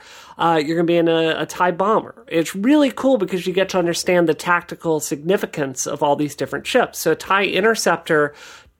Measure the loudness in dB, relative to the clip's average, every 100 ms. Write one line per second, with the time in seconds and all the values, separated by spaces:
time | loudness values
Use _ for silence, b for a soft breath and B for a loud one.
0 | B B B B 2 2 0 0 2 2
1 | 4 2 0 -2 -4 -2 0 0 0 0
2 | -2 -12 -4 -2 -2 -2 2 4 2 2
3 | 2 2 0 -4 -2 -2 0 0 0 -2
4 | 0 2 2 0 0 -2 -2 -8 -4 -2
5 | -4 -4 -2 -2 -2 -6 -6 -6 -6 -2
6 | 0 0 -2 -4 -6 -6 -2 0 0 -2
7 | -2 -2 0 0 0 2 2 2 0 0
8 | 0 0 0 B B B B